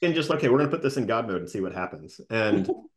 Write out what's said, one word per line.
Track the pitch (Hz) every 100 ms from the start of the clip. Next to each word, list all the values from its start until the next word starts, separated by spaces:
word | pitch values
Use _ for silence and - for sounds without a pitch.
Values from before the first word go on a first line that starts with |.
and | 175
just, | 160 151
"Okay, | - 120
we're | 131
gonna | 143
put | 160
this | 139 139
in | 107
God | 113 113
Mode | 90
and | 85
see | 104
what | 92
happens." | 92 90 78 78 - -
And | 113 107 101 95 - -